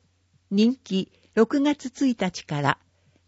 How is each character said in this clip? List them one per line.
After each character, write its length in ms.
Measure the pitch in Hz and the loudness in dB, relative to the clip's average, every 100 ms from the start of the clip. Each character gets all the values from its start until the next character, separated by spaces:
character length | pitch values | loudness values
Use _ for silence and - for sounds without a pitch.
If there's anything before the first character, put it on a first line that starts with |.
| _ _ _ _ _ | _ _ _ _ _
任 260 | 196 226 262 | 2 2 0
期、 360 | - 190 - _ _ | -4 -6 -6 _ _
六 260 | - 226 294 | 0 2 2
月 280 | 285 285 262 | 0 -2 -6
一 260 | - 277 | -2 -2
日 320 | 240 185 - - | 0 -4 -6 -8
か 160 | 147 | -2
ら、 160 | 139 - _ _ _ _ | 0 -2 _ _ _ _